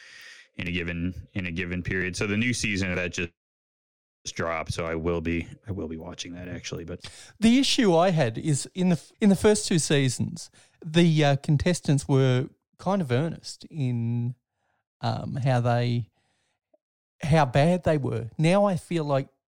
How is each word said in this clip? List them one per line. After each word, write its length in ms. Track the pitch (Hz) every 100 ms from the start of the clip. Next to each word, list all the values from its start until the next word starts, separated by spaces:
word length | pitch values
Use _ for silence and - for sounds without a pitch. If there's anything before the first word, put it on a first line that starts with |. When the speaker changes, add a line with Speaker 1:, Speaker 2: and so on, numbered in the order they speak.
| - - - - _ -
Speaker 1:
in 100 | 87
a 60 |
given, 420 | 87 85 85 87 90 -
in 120 | 101 90
a 60 |
given 280 | 85 90 90
period? 360 | 85 92 92 87
So 100 | 107
the 100 | 104
new 160 | 123
season 380 | 120 117 98 95
of 60 | 90
that 160 | 90
just 180 | 90 87 _ _ _ _ _ _ _ _ _
just 120 | - -
dropped, 360 | 85 80 78
so 140 | - 82
I 80 |
will 260 | 82 82 85
be, 260 | 82 85 80 - -
I 60 |
will 160 | 95 80
be 80 | 82
watching 360 | 87 78 87
that 140 | 87 90
actually. 360 | 85 - 87
But 160 | 85 87 - - - _
Speaker 2:
The 180 | 220 254
issue 380 | 269 - 214 165
I 140 | 185
had 280 | 160 120 113
is 300 | 156 139 -
in 140 | 185 180
the 60 | 165
f-, 160 | - _
in 80 | 214
the 80 | 190
first 300 | 214 214 -
two 120 | 175
seasons, 720 | - 143 135 - 110 - - _ _ _
the, 400 | 165 160 175 156
uh, 120 | 143 139
contestants 720 | - 147 180 170 - 143 -
were 400 | 135 131 127 135 _ _ _
kind 240 | 180 196
of 80 | 139
earnest 540 | 123 160 - - - -
in, 640 | 160 127 120 117 120 120 123 _ _ _ _ _ _
um, 360 | 117 113 - 139
how 180 | 127 123
they, 480 | 120 120 120 120 110 _ _ _ _ _ _ _ _ _ _ _
how 220 | 160 160
bad 400 | 139 139 160 180
they 140 | 175 156
were. 320 | 123 113 117 -
Now 260 | 160 196
I 120 | 202 175
feel 280 | - 165
like 240 | 147 139 - _